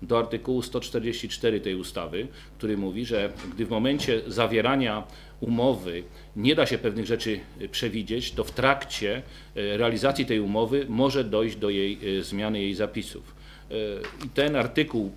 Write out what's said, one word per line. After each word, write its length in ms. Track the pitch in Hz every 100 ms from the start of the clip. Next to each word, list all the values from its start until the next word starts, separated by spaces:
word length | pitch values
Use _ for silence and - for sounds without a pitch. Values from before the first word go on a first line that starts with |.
do 160 | - 117
artykułu 440 | 117 117 - 127
sto 180 | 117 123
czterdzieści 480 | - 123 113 113 110
cztery 320 | - 117 107
tej 140 | 98
ustawy, 520 | 92 90 - 85 85 131 - - -
który 200 | 110 104
mówi, 300 | 98 95 120
że 260 | 110 101 - 95
gdy 120 | 90 104
w 40 |
momencie 500 | 110 127 143 139 113 113
zawierania 760 | 101 113 113 117 135 120 107 101 - - -
umowy 600 | 117 117 127 113 92 85 87 - - 104
nie 180 | 117
da 120 | 156 135
się 120 | 117
pewnych 280 | 117 107 104
rzeczy, 340 | 117 113 101 - -
e, 80 | 98
przewidzieć, 640 | - 120 110 101 117 -
to 120 | -
w 60 | 107
trakcie, 720 | - 127 139 - - 104 120 - - - -
e, 200 | 101 104
realizacji 500 | 117 110 131 135 131
tej 140 | 110
umowy 460 | 101 107 113 139 135
może 360 | 113 135 135
dojść 320 | 113 107 113 101
do 140 | 104
jej, 480 | 98 98 104 101 95
e, 40 |
zmiany 380 | 87 98 107 107
jej 140 | 98
zapisów. 640 | 95 104 - - - - - - - -
E, 40 | 110 107 101 - - 135
i 20 |
ten 280 | 147 147 143
artykuł 560 | 120 156 151 117 98